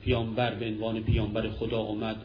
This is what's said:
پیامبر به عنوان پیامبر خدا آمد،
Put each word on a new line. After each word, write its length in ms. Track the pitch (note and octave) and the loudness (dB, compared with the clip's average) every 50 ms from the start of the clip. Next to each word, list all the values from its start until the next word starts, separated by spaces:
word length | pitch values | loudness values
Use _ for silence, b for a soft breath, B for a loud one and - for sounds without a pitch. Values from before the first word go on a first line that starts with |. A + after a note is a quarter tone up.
| - | 0
پیامبر 500 | B2 B2+ A#2 A2+ A2+ A2 A#2 B2 A#2+ G#2+ | 2 2 2 2 0 0 0 0 0 0
به 120 | G2+ A#2 | -2 -4
عنوان 360 | A2 G#2+ G#2+ A2 A2+ A2+ A2 A2 | -4 -2 -2 -2 -2 -2 0 2
پیامبر 480 | - A2 A2+ G#2+ G#2 G#2+ A2 A2 G#2+ | 4 4 4 2 2 0 0 -2 -2
خدا 300 | G#2 - A2+ A2 A#2 A2+ | -2 -4 -2 -2 0 0
آمد، 360 | G#2+ G#2+ G#2+ G#2+ A2 A2 A2 A2 | 0 -2 -2 -2 -2 -4 -4 -6